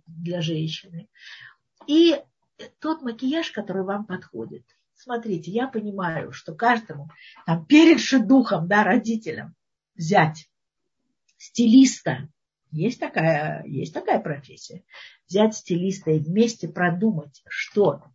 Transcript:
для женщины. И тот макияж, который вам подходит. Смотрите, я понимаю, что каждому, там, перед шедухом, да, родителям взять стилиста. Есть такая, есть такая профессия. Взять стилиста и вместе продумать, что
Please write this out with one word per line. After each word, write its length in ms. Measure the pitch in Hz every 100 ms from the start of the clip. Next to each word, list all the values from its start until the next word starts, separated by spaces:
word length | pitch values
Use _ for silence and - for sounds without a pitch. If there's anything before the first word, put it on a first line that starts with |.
| -
для 340 | 165 170 175
женщины. 680 | 160 156 160 - - 170 - _ - - - _ _ _ -
И 320 | 302 339 277 - _ _ - - _
тот 220 | 302 320
макияж, 480 | 254 226 262 320 320
который 320 | 220 196 190
вам 220 | 185 208 214
подходит. 580 | 180 - - 113 - _ _ _
Смотрите, 580 | _ 254 233 220 170 156
я 160 | 214 262
понимаю, 640 | 220 208 196 180 156 -
что 220 | 135 -
каждому, 540 | 160 233 233 - 143 151 - - - -
там, 200 | 165 -
перед 340 | 294 330 277
шедухом, 640 | - 262 190 269 - 175 175
да, 160 | 208
родителям 720 | 214 247 226 226 165 - - - _ _ _
взять 540 | - 160 202 160 - - _ _ _ _ _ _ _ _ _
стилиста. 920 | - - 233 262 269 - - 127 - _ _ _ _
Есть 280 | 151 202 247
такая, 600 | 311 - 165 151 151 151
есть 280 | - 143 175
такая 260 | - - 240
профессия. 640 | 170 139 - - - - _ - - _ -
Взять 260 | 196 220
стилиста 560 | 214 - 175 190 - -
и 80 | 156
вместе 500 | 151 196 233 - 165
продумать, 760 | - 175 175 220 160 151 _ -
что 560 | - - 208 185 - -